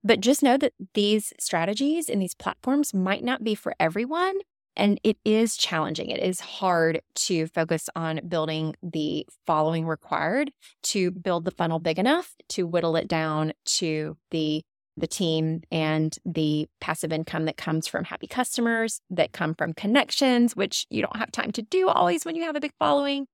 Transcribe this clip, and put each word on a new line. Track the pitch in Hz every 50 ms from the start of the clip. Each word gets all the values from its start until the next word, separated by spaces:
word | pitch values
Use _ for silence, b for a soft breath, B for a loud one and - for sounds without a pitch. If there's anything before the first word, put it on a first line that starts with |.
But | - 208 226 -
just | 190 233 285 -
know | 294 262 247
that | 277 294 - _ _ 190 - _
these | 214 208 208 214 214 208 - - -
strategies | - - - 165 165 180 214 - 277 285 311 339 311 -
and | - 202
these | 190 175 -
platforms | _ - - - _ - 254 269 285 294 - -
might | 190 185 190 196 -
not | - 247 254 - 220
be | 226 214
for | - - - - _
everyone. | 160 165 165 202 240 254 311 339 359 381 381 392 403 _ _ _ _ _ _ -
And | 202 208 202 -
it | - 220 214 _ _
is | 214 214 220 226 220 -
challenging. | - - - 180 160 156 - 156 - - -
It | - -
is | - 180 185 -
hard | - - - - 196 185 175 165 165 165 160 - _ _ _
to | - - - 190 165 160 160
focus | _ 175 160 165 165 160 - - -
on | 165 165 160 160 156 - 175
building | 175 165 156 160 156 156 156 156 - _
the | - 175 - 156 151 151 156 151 - - - _ _
following | - 160 156 156 160 165 165 160
required | 165 160 147 - - 156 156 156 160 202 269 294 277 _ B B B B B -
to | - - 208 180 180
build | 180 180 170 196 180 170 165
the | 180
funnel | - - 180 165 165 165
big | 170 170 160 175
enough | 190 247 302 349 349 - - _ - _
to | - - 180
whittle | 170 170 175 165 165 160
it | 165 - -
down | 170 160 160 156 156 156 156 156 - _ _
to | - - - 196 156 156 156 151 156 156 _ _ _
the, | - 165 156 156 151 156 - _ _ _ _ _ _
the | - 170 160
team | - - 196 165 160 160 160 160 160 165 - _
and | - 160 156 156 156 156 156 156 - - _
the | - 165 165 156 151 151 151 151 - _ _
passive | - - 160 - - 160
income | 160 156 160 - - 160 160
that | 156 -
comes | - - 170 160 160 - -
from | - - 175
happy | - - - - -
customers, | - 254 247 - - - 233 233 233 226 226 226 - - _ _
that | 185 175 156 -
come | - - 175 156 160
from | - 160 165 160
connections, | - - 202 226 285 - - - - 285 262 247 240 240 233 -
which | - - - - - - _
you | - -
don't | - - -
have | 214 226 -
time | - - - -
to | - -
do | 214 _ - 370 381 359
always | - - 180 175 349 320 -
when | 330 330
you | 330 339
have | 330 302
a | 294
big | 294 294 _ _
following. | 311 294 285 285 285 277 277 277 277 _